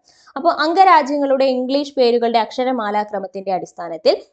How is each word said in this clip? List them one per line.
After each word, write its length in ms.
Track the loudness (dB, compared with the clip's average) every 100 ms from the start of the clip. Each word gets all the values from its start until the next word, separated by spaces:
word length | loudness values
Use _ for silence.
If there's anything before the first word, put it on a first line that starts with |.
| _ _ _ -4
അപ്പോ 140 | -2
അംഗരാജ്യങ്ങളുടെ 920 | 0 -2 4 6 6 2 -2 0 2
ഇംഗ്ലീഷ് 500 | 0 0 -2 -2 -2
പേരുകളുടെ 440 | 0 2 2 0 0
അക്ഷരമാലാക്രമത്തിന്റെ 1120 | -2 -2 -4 -2 -2 -4 -4 -6 -8 -6 -2
അടിസ്ഥാനത്തിൽ 720 | -2 -4 -12 -12 -2 0 0 -4